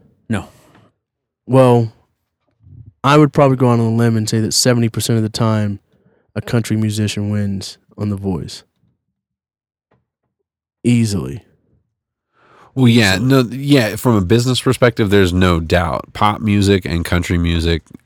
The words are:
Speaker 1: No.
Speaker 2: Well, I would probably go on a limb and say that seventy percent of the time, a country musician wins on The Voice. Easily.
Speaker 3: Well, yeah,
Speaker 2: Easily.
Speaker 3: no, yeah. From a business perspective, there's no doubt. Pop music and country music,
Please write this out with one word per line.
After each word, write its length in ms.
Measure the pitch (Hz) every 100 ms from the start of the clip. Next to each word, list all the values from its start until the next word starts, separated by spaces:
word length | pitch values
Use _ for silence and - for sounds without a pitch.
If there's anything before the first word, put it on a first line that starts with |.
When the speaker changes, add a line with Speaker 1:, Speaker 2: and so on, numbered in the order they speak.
| _ _ -
Speaker 1:
No. 200 | 104 - _ _ _ _ _ _ _ _ _ -
Speaker 2:
Well, 460 | 127 127 120 113 - _ _ _ _ _ _ _ - - _
I 120 | 131 151
would 140 | 147
probably 240 | - 139 131
go 120 | 127
on 100 | 117
a 80 | 113
limb 280 | 113 117 113
and 100 | 107
say 100 | 113
that 120 | 110
seventy 380 | - 127 120 117
percent 260 | 113 - 113
of 60 |
the 80 | 110
time, 500 | - 113 110 104 101 _ _ _ _ _
a 80 | 104
country 340 | - 120 110 110
musician 540 | 110 104 107 - 101
wins 480 | 104 101 98 - - _ -
on 140 | 104
The 60 | 98
Voice. 480 | 98 82 - - - _ _ _ _ _ _ _ _ _ _ _ _ _ _ _ _ _ _ _ _ _
Easily. 600 | 120 120 110 101 65 - - _ _ _ _ _ _ _ _ _ _ _ _
Speaker 3:
Well, 120 | 135 123
yeah, 280 | 117 101
Speaker 2:
Easily. 140 | 95 127
Speaker 3:
no, 120 | 135 117
yeah. 460 | 127 143 143 107 110
From 180 | 131
a 60 | 110
business 400 | 90 117 123 123
perspective, 500 | 135 123 123 117 104
there's 220 | 101 92
no 260 | 90 92 85
doubt. 540 | 80 90 82 64 -
Pop 280 | - 104 104
music 440 | 107 101 98 98
and 200 | - 85
country 320 | 85 87 82 87
music, 460 | 85 85 82 82 - -